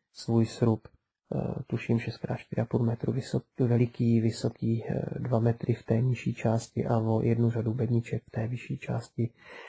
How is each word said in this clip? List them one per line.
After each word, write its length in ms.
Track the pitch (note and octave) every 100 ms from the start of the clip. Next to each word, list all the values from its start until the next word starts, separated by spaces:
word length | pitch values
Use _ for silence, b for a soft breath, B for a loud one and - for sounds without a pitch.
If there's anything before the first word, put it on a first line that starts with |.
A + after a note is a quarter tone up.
| _
svůj 320 | - - A#2 A2
srub, 420 | - A#2 A2 -
eh, 760 | _ _ _ _ - - - -
tuším 320 | A#2 - A#2
šest 180 | - -
krát 200 | - B2
čtyři 240 | - -
a 40 | A#2
půl 140 | D#3+
metru 340 | A#2 A2+ -
vysok-, 540 | B2 - - - - B2
veliký, 540 | A#2 A#2+ - A#2 A#2
vysoký, 600 | A2+ A2+ A#2 - A#2 A2+
eh, 360 | - - - -
dva 200 | B2 A#2
metry 340 | A#2 A#2 -
v 100 | A#2
té 180 | - A#2
nižší 320 | B2+ A#2+ -
části 520 | A#2 A#2 A2+ - - -
a 120 | A#2
o 240 | A2 A2
jednu 280 | A#2 A#2 A#2
řadu 240 | A2+ A2+
bedníček 500 | A#2+ A#2 A#2 - - -
v 40 |
té 160 | - A2+
vyšší 300 | B2 - C3+
části, 520 | - A#2+ - - A2+ B B B